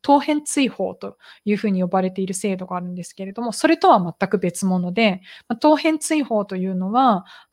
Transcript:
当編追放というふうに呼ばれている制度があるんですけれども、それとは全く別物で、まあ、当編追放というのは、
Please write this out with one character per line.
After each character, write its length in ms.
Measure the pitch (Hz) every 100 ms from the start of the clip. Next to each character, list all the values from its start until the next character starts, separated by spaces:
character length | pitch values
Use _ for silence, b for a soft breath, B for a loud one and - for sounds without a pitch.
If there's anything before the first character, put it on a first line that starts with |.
当 180 | - 285
編 240 | 277 294
追 240 | 294 294 247
放 280 | - 190 185
と 240 | 196 - B B 208
い 80 |
う 40 | 208
ふ 80 | 214
う 40 |
に 140 | 185
呼 40 | 180
ば 140 | 190
れ 80 | 185
て 140 | 190
い 20 | 190
る 80 |
制 220 | 190 208 190
度 80 | 185
が 100 | 180
あ 40 |
る 80 | 180
ん 80 | 180
で 80 |
す 100 | 170
け 100 | -
れ 100 | 190
ど 100 | 202
も、 80 | 240
そ 160 | - 311
れ 100 | 320
と 100 | 381
は 100 | 233
全 280 | 175 - 190
く 100 | 196
別 260 | 180 - 190
物 260 | 185 180
で、 300 | 185 220 185 B B B
ま 60 |
あ、 40 | 233
当 200 | 302 302
編 220 | 320 311
追 240 | - 311
放 200 | 247 214
と 120 | 202 185
い 100 | 185
う 80 |
の 180 | 185 185
は、 360 | 240 262 190 - B B